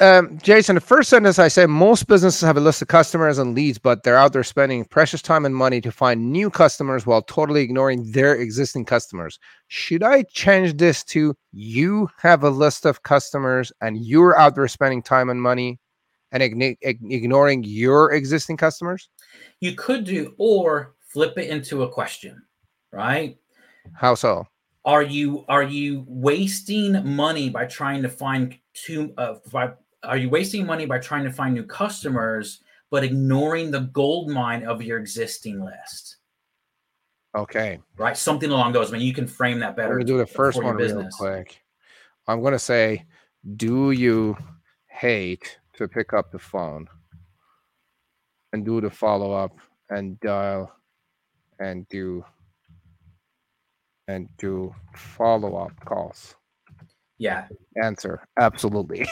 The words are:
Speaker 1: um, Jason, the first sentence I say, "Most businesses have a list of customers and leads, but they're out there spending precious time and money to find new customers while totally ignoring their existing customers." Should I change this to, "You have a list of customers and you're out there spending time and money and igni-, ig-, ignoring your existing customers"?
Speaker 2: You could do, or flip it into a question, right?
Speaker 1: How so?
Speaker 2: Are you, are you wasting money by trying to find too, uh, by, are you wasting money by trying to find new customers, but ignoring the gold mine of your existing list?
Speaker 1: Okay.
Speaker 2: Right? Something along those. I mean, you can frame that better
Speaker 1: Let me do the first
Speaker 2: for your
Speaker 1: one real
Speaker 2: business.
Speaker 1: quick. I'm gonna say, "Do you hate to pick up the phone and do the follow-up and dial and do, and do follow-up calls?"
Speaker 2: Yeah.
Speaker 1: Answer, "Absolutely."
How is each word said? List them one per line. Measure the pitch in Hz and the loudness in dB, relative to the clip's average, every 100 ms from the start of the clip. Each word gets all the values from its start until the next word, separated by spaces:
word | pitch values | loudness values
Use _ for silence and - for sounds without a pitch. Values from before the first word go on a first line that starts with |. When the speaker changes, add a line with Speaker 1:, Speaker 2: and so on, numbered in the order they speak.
Speaker 1:
um, | 190 185 175 156 | 8 8 6 -2
Jason, | 196 220 - | 6 6 6
the | 180 | 2
first | - 277 262 | 6 4 8
sentence | 247 202 180 | 6 6 6
I | 165 | 6
say, | 185 170 | 8 6
"Most | 151 196 226 - | 6 6 6 6
businesses | 202 180 - | 6 6 4
have | 165 147 | 2 4
a | |
list | 151 - | 4 2
of | 135 | 4
customers | 165 156 165 156 139 | 6 6 2 0 0
and | 127 | -2
leads, | 120 147 110 | 0 -2 0
but | 131 117 | 0 2
they're | 123 123 | 4 6
out | 139 | 6
there | 131 | 4
spending | 123 - 139 123 110 | -2 0 0 0 -2
precious | - 160 160 | 2 2 0
time | - 160 143 | 0 0 0
and | 131 | 0
money | 131 123 | 0 0
to | 113 | -4
find | - 127 117 117 | 0 0 2 -2
new | 160 208 | -2 -2
customers | - 156 - 139 131 113 | 4 4 4 -4 -4 0
while | 113 | 0
totally | - - 151 151 | 0 -2 0 0
ignoring | 123 131 135 123 113 | 0 0 0 -2 -2
their | 123 139 | 2 2
existing | 127 120 113 139 135 113 | 2 -2 -4 -4 -4 -2
customers." | 120 - 92 82 - _ _ _ | -2 -2 -10 -12 -14 _ _ _
Should | - - 170 | -12 -4 0
I | 220 277 | 4 4
change | 226 - 196 196 180 147 | 2 0 4 4 4 4
this | 175 139 | 2 2
to, | - 156 151 139 _ | -2 0 0 -2 _
"You | 98 107 117 170 208 190 - | -18 -6 0 0 0 -2 0
have | 170 165 | 4 6
a | 143 | 6
list | 135 147 - 156 | 4 2 2 0
of | 131 | -2
customers | - 143 - 143 131 127 120 - | 2 0 2 -4 -2 -2 -4 -8
and | 110 107 | -8 -6
you're | 113 151 175 160 | 2 6 8 8
out | 147 | 6
there | 139 131 | 6 -2
spending | - 135 127 | 0 -2 -2
time | - 131 127 | 0 2 2
and | 123 | 0
money | 123 123 123 123 _ _ _ _ _ | 0 0 -4 -8 _ _ _ _ _
and | 127 | -2
igni-, | 127 113 131 120 | -2 0 -4 -2
ig-, | 131 117 110 | -6 -8 -6
ignoring | 127 120 139 143 135 | -6 0 2 2 0
your | 107 107 127 143 156 | -4 -2 2 4 4
existing | 151 135 151 - 160 | 2 -2 -4 -4 -2
customers"? | 160 - 175 185 - _ _ - - _ | -2 -2 -8 -10 -14 _ _ -20 -20 _
Speaker 2:
You | 180 | -10
could | 185 - 254 | -8 -6 -6
do, | 190 185 147 - | -4 -6 -8 -4
or | 220 202 165 147 131 _ | 0 2 2 -2 -6 _
flip | _ 143 156 - | _ -4 -4 -4
it | 165 | -8
into | 151 131 143 | -8 -6 -6
a | 127 | -4
question, | - - - 101 - _ _ _ _ _ | -6 -8 -12 -18 -20 _ _ _ _ _
right? | 98 113 143 147 - _ _ _ _ - | -8 -4 -4 -6 -12 _ _ _ _ -20
Speaker 1:
How | - 127 | -2 0
so? | 120 120 87 95 _ _ _ 139 | 2 0 -2 -4 _ _ _ 0
Speaker 2:
Are | 147 | 2
you, | 139 143 147 143 - | 2 -2 -4 -4 0
are | 139 | 0
you | 139 143 143 139 127 | 0 -4 -6 -8 -10
wasting | 127 135 156 196 - - 214 202 190 135 | -4 0 0 -2 -4 -6 -4 0 -2 -2
money | 143 151 160 131 | -2 -2 -2 -4
by | 117 127 | -6 -8
trying | - 139 139 | -6 -6 -4
to | 127 | -6
find | - 135 131 127 - _ | -6 -6 -4 -4 -8 _
too, | - - 156 151 - | -18 -12 -8 -8 -8
uh, | 120 110 - | -8 -8 -10
by, | 127 123 - _ _ | -6 -6 -8 _ _
are | - 131 | -8 -4
you | 127 | -2
wasting | 151 196 214 | -2 -2 -6
money | 175 160 147 | -6 -6 -6
by | 127 | -6
trying | - 147 | -6 -6
to | 135 | -6
find | 131 131 | -6 -4
new | 123 | -4
customers, | 113 - 202 202 147 123 113 110 104 - _ _ _ | -8 -8 -8 -6 -6 -4 -4 -6 -10 -16 _ _ _
but | 139 | -4
ignoring | 131 135 135 135 151 165 160 | -2 -2 0 0 0 -2 -4
the | 139 | -6
gold | 127 139 139 170 156 | -6 -2 -2 -2 -4
mine | 139 120 117 | -6 -4 -6
of | 113 113 | -8 -8
your | 117 113 | -8 -8
existing | 104 117 110 - 110 98 | -8 -10 -10 -10 -12 -12
list? | 95 - - - - - _ _ _ _ _ _ _ _ _ _ _ 104 | -12 -16 -20 -20 -20 -20 _ _ _ _ _ _ _ _ _ _ _ -8
Speaker 1:
Okay. | 101 113 110 87 _ 98 | -6 -6 -8 -10 _ -8
Speaker 2:
Right? | 110 - | -6 -4
Something | - 151 151 | -6 -4 -2
along | 135 120 | -2 0
those. | 123 107 | 0 -2
I | 117 | -4
mean, | 127 | -6
you | |
can | 135 123 | -6 -8
frame | - 123 120 | -6 -4 -4
that | 107 98 | -6 -6
better | 113 | -4
Speaker 1:
Let | 127 | -4
me | |
do | 120 127 | -2 -2
the | 113 | -2
first | - 139 127 | -2 -2 -2
Speaker 2:
for | |
your | 123 | -4
Speaker 1:
one | 113 | -4
real | 110 104 | -4 -4
Speaker 2:
business. | 95 - | -10 -10
Speaker 1:
quick. | 98 95 90 _ _ _ _ _ _ _ - | -8 -8 -12 _ _ _ _ _ _ _ -8
I'm | 113 | -4
gonna | 131 131 | -2 -4
say, | - 120 110 104 - _ _ _ 95 104 | -2 0 0 -2 -10 _ _ _ -18 -6
"Do | 113 127 139 | -4 0 0
you | 131 123 113 110 101 - - _ _ _ | 0 0 0 -2 -6 -12 -20 _ _ _
hate | - 123 110 92 90 - - _ | -6 -4 -4 -6 -10 -14 -20 _
to | _ 104 | _ -10
pick | 117 - | -8 -4
up | 107 87 | -4 -6
the | 92 | -12
phone | - 98 82 76 82 82 _ 82 90 _ _ _ _ _ _ _ _ _ _ _ _ | -14 -10 -10 -12 -18 _ _ -20 _ _ _ _ _ _ _ _ _ _ _ _ _
and | 107 | -10
do | 104 113 | -6 -4
the | 104 | -6
follow-up | - 110 101 101 98 95 - _ _ _ | -4 -2 -2 -4 -6 -8 -10 _ _ _
and | 101 98 95 | -10 -10 -10
dial | 110 101 101 98 92 _ _ _ _ _ _ _ _ _ | -6 -4 -4 -6 -10 _ _ _ _ _ _ _ _ _
and | 98 92 92 | -12 -12 -14
do, | 95 92 87 - _ _ _ _ 82 _ _ 82 85 _ _ _ _ _ _ _ _ - | -12 -10 -12 -16 _ _ _ _ _ _ _ _ _ _ _ _ _ _ _ _ _ -14
and | 95 87 _ | -12 -12 _
do | 98 95 92 - - | -10 -8 -10 -16 -20
follow-up | - - - 117 113 101 92 90 - | -20 -20 -4 0 0 -2 -8 -10 -14
calls?" | - 101 - - - _ _ _ _ _ _ _ _ _ | -10 -10 -10 -14 -20 _ _ _ _ _ _ _ _ _
Speaker 2:
Yeah. | 110 90 98 101 _ - | -8 -8 -10 -20 _ -6
Speaker 1:
Answer, | 113 104 98 - - - | -6 -6 -10 -12 -8 -2
"Absolutely." | 117 - 107 104 80 90 - | 0 0 -4 -4 -6 -8 -6